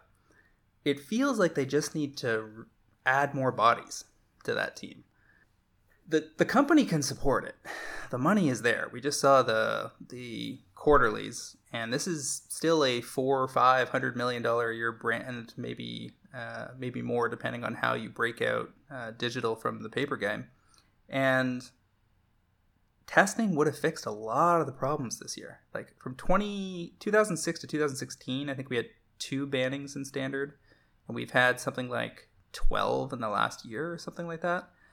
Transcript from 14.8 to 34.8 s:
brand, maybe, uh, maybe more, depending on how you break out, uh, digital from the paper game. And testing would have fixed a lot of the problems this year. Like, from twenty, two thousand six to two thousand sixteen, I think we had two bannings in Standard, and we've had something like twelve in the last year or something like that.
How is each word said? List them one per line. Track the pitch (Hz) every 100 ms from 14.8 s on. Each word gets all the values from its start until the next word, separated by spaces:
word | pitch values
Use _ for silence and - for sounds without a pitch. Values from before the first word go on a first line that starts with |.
| 117
brand, | 113 117 113 131 123 113 -
maybe, | 120 120 117 117 117 - _
uh, | 131 113 117 117 127
maybe | 127 127
more, | 120 120 117
depending | 113 120 120 117
on |
how | 117 120
you | 123 113
break | - 117 117
out, | 117 113 113 - -
uh, | 135 113
digital | 117 120 123 113 113
from | 120 113
the | 110
paper | 123 139 123
game. | 101 107 127 _ _ _ _ _ -
And | 135 135 131 127 123 - _ _ _ _ _ _ _ _ _ _ _ _ _ -
testing | - 196 - 220 156
would | 151
have | 143
fixed | 160 160 -
a |
lot | 107 110 123 170 170
of | 139
the |
problems | 135 131 147 120 -
this | - -
year. | - - _
Like, | 110 - _
from | - 131
twenty, | - 196 208 202 190 180 175 -
two | -
thousand | 214 208 165
six | - 165
to | 131
two | 151
thousand | 151 131
sixteen, | 131 - - 131 143
I |
think | 131 131
we | 123
had | 113 _ _ -
two | - 135 139
bannings | 135 127 139 139 139
in | 135
Standard, | 139 135 135 143 - _ _ _ _ -
and | 117
we've | 117
had | 131 127 123
something | - - 123
like | 120 117 - - _ _
twelve | - - 104 101 131 131
in | 127
the | 113
last | 104 113 - 131
year | 110 165
or | 170
something | - - 170
like | 160
that. | 175 180 - _